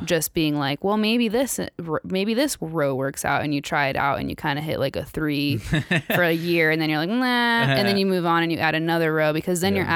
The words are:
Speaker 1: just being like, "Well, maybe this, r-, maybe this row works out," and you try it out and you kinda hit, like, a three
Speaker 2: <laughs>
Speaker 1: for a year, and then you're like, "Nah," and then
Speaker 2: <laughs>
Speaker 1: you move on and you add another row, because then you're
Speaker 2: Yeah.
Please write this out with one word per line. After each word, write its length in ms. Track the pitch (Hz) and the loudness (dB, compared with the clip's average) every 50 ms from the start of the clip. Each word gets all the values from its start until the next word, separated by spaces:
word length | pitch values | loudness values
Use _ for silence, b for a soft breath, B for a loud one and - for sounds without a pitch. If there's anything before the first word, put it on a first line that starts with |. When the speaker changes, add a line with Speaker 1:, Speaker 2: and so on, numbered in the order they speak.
| - | -2
Speaker 1:
just 280 | 165 175 160 151 - | -2 -2 -2 -2 -2
being 240 | - 175 156 151 147 | -2 0 0 0 0
like, 280 | 147 143 139 143 - - | 0 -2 -2 -2 -2 -2
"Well, 120 | 196 208 | -2 0
maybe 300 | 214 214 214 226 240 240 | 2 2 2 2 2 2
this, 320 | 220 202 240 277 240 - - | 2 2 0 0 0 -2 -6
r-, 420 | 175 - - - 170 165 151 - - | -6 -8 -8 -10 -6 -4 -4 -4 -4
maybe 300 | 175 180 190 196 220 226 | -2 -2 -2 0 0 2
this 220 | 233 302 277 - - | 0 0 0 -2 -6
row 340 | 170 160 160 165 143 139 135 | -8 -4 -2 0 0 0 0
works 300 | 127 135 135 143 - - | -2 -2 -4 -4 -4 -2
out," 180 | - 143 123 | 0 0 0
and 100 | 107 151 | 0 0
you 80 | 147 143 | -2 -2
try 280 | 143 - 175 151 143 135 | -2 -2 -2 0 0 0
it 80 | 135 | 0
out 240 | - 139 139 135 - | 0 0 0 0 -2
and 100 | - - | -4 -6
you 60 | - | -6
kinda 260 | - - 156 139 147 | -4 -4 -4 -4 -4
hit, 160 | 151 160 - - | -4 -4 -4 -2
like, 160 | 135 139 - | -2 -2 -2
a 100 | - - | -4 -8
three 520 | - - 151 156 151 147 147 143 143 139 | -6 -4 -4 -2 0 0 0 0 0 0
Speaker 2:
<laughs> 580 | 113 - - - 151 - - 185 156 - - - | -2 -2 -2 -2 -2 0 0 -2 -2 0 0 0
Speaker 1:
for 80 | 175 | 2
a 100 | 175 165 | 2 2
year, 380 | 170 165 165 175 170 170 160 156 | 2 0 0 0 2 4 4 4
and 100 | 156 160 | 2 2
then 80 | 160 156 | 2 0
you're 100 | 156 151 | 0 0
like, 80 | 160 175 | 0 0
"Nah," 540 | 226 247 254 247 247 240 240 240 233 233 233 | 0 0 0 2 2 2 2 2 2 2 2
and 240 | - 226 220 208 202 | 2 2 2 2 2
then 80 | 196 | 2
Speaker 2:
<laughs> 20 | 196 | 2
Speaker 1:
you 80 | 196 | 2
move 200 | 196 190 180 170 | 2 2 2 2
on 180 | 170 170 165 170 | 2 2 2 2
and 80 | 165 | 0
you 60 | 165 - | 0 0
add 180 | 160 160 156 | 0 0 0
another 360 | 160 165 170 165 165 165 156 | 0 0 0 0 2 2 2
row, 200 | 156 156 156 156 | 2 2 2 2
because 280 | 151 160 - 185 180 165 | 0 0 -2 -2 -2 0
then 140 | 180 196 196 | 0 0 0
you're 100 | 196 175 | 0 0
Speaker 2:
Yeah. 60 | - 170 | 0 0